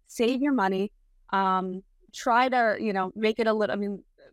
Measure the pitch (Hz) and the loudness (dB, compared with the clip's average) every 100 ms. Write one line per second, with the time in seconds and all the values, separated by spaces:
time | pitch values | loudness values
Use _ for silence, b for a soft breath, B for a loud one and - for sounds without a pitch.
0 | - - 233 254 285 262 190 190 208 _ | -10 -2 0 0 0 2 0 0 -4 _
1 | _ _ - 196 190 185 185 185 - _ | _ _ -4 0 0 0 -2 -8 -14 _
2 | _ - 262 233 262 247 226 202 220 196 | _ -6 2 2 4 2 2 0 -2 -2
3 | 185 202 220 226 220 214 208 202 202 196 | -4 -2 0 0 0 0 0 -2 -4 -8
4 | - _ 143 | -14 _ -20